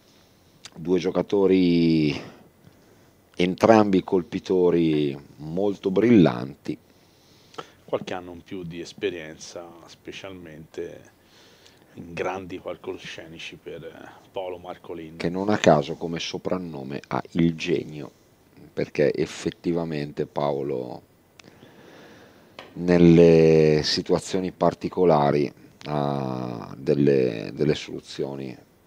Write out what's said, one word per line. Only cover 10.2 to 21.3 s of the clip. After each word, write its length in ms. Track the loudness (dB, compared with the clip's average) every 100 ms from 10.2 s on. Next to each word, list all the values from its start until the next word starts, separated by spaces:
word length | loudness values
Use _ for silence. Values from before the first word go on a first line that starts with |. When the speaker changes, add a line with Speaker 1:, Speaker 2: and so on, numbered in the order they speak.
| -16 -18 -18 -20 -18 -12 -12 -14 -20 _ _ _ _ _ _ _ _ -20
Speaker 2:
in 180 | -16
grandi 460 | -8 -6 -8 -12 -12
palcoscenici 960 | -12 -12 -12 -12 -14 -16 -18 -18 -18 -18
per, 220 | -16 -16
eh, 260 | -16 -18 -20 -20 _
Paolo 260 | -10 -10 -10
Marcolin. 600 | -14 -16 -14 -14 -14 -8
Speaker 1:
Che 120 | -6
non 200 | -4 -2
a 80 | 2
caso 380 | 6 4 2 -8
come 220 | -8 -8
soprannome 840 | -8 -8 -8 -8 -8 -12 -12 -12 -8
ha 120 | -8 -6
il 240 | 0 0 0
genio, 540 | -4 -4 -4 -12 -16 _ _ _ _ _ -18
perché 420 | -8 -8 0 0
effettivamente 1120 | 0 -6 -6 -8 -6 -4 -4 -4 -6 -8 -8 -8
Paolo 840 | -4 -4 -2 -4 -6 -8 -12 -18 _ _